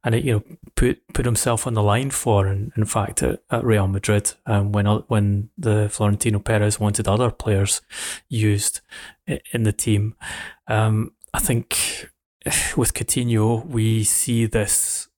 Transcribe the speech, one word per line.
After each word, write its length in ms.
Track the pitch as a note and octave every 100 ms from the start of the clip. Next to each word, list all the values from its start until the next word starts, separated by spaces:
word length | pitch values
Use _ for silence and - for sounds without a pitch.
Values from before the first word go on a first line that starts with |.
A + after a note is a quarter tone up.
| B2+
and 100 | A#2
it, 80 |
you 100 | C#3
know, 100 | G#2+ - - - -
put, 300 | B2 - _
put 120 | - A#2+
himself 420 | A#2 B2+ A#2 B2+
on 60 |
the 100 | A2
line 280 | G#2 G#2+ C3+
for. 360 | - - G#2 G2
And 240 | G2 G#2+ -
in 80 | G2+
fact, 360 | A2+ G2+ -
at, 200 | B1 - _
at 140 | A#2 A#2
Real 220 | G#2+ F#2+
Madrid, 460 | F#2+ - G#2 - - -
um, 260 | G#2 G2+
when, 140 | G#2 G#2
when 640 | G#2 - A2+ G2+ G2+ G#2 -
the 320 | A2+ G#2+ G#2
Florentino 500 | - G#2 G2+ A#2 G#2
Perez 400 | - A2 G#2 -
wanted 300 | G#2 G2+ G#2
other 200 | G#2 B2
players 520 | - - G2 G2+ - _ - - - _
used 500 | A#2 G#2+ G#2 - - _ - - _ -
i-, 140 | - -
in 120 | A#2+
the 100 | A2
team, 420 | - - G#2 G#2+ - - - - - -
um, 460 | A2 A2 G#2+ A2+ _ -
I 60 | -
think 680 | - A#2 - - - - - _ _ _ -
<sighs> 320 | - - -
with 160 | A#2+
Coutinho, 720 | - A2+ - A#2+ A2 A2 A#2 E3
we 400 | A#2+ A2 A2 G#2
see 400 | - - A#2 A2+
this 640 | A2+ G2+ - - - -